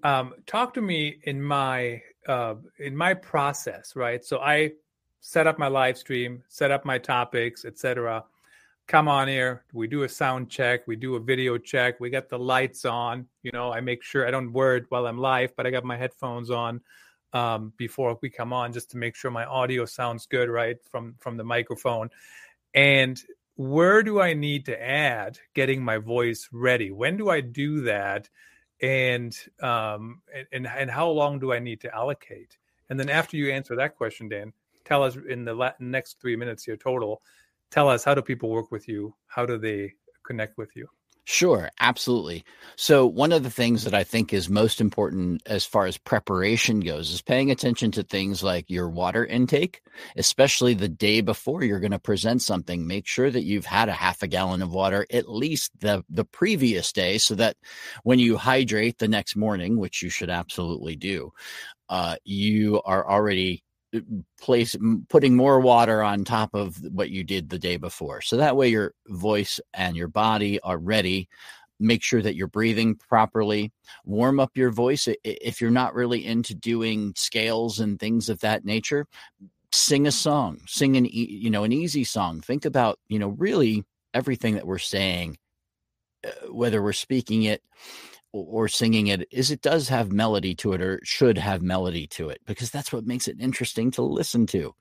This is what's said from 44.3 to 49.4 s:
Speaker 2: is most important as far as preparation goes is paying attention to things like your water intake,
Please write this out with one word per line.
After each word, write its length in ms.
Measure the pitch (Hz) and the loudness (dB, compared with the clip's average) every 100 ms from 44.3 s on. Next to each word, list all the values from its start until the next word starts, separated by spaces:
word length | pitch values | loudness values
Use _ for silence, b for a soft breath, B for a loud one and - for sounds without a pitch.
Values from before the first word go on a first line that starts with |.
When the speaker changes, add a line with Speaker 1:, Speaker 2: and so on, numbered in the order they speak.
Speaker 2:
is 180 | 101 85 | 0 2
most 300 | 101 110 - | 4 4 4
important 600 | 107 - 95 95 90 85 - | 0 2 -2 0 -2 -2 -4
as 200 | 104 - | -4 0
far 200 | 107 95 | 0 0
as 120 | 87 | -4
preparation 840 | - 110 - 92 98 113 - 110 | -2 -2 0 0 2 2 2 2
goes 320 | 87 76 80 | 0 -4 -6
is 100 | 87 | -6
paying 300 | - 131 135 | 0 2 2
attention 400 | 127 135 120 113 | 2 0 0 0
to 120 | 104 | -2
things 380 | 95 98 95 95 | -2 -2 -2 -2
like 260 | 98 90 80 | -2 -2 -2
your 180 | 87 87 | -4 -4
water 380 | 85 90 101 117 | -2 0 0 0
intake, 560 | 117 | 2